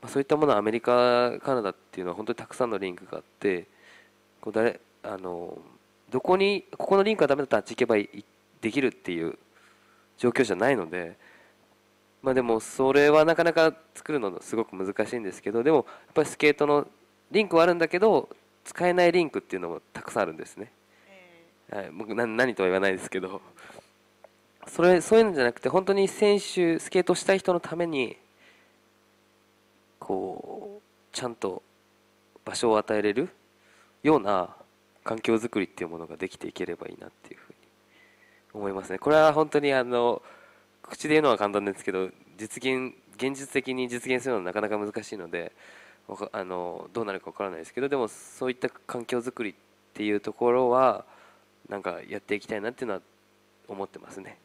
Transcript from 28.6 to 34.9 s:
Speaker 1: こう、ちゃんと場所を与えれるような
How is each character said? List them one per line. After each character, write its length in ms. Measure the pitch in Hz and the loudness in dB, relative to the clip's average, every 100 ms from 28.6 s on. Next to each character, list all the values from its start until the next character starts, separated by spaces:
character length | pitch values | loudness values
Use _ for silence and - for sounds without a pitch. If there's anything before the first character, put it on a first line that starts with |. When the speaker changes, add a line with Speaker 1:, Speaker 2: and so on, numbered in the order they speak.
| _ _ _ _ _ _ _ _ _ _ _ _ _ _ | _ _ _ _ _ _ _ _ _ _ _ _ _ _
Speaker 1:
こ 840 | - 95 95 - - - 208 202 | -6 -6 -4 -10 -14 -14 -14 -18
う、 340 | _ _ _ | _ _ _
ち 80 | - | -8
ゃ 60 | 123 | -8
ん 60 | |
と 280 | 113 101 90 _ _ _ _ _ _ _ _ - | -6 -6 -8 _ _ _ _ _ _ _ _ -10
場 80 | |
所 160 | 98 120 | -2 2
を 80 | 107 | 2
与 160 | 104 | 2
え 80 | 107 | 0
れ 100 | 104 | 0
る 160 | 104 175 _ _ _ _ _ _ _ | -2 -4 _ _ _ _ _ _ _
よ 140 | 143 151 | 2 2
う 40 | |
な 360 | 98 98 90 - - _ _ | 4 0 0 -8 -20 _ _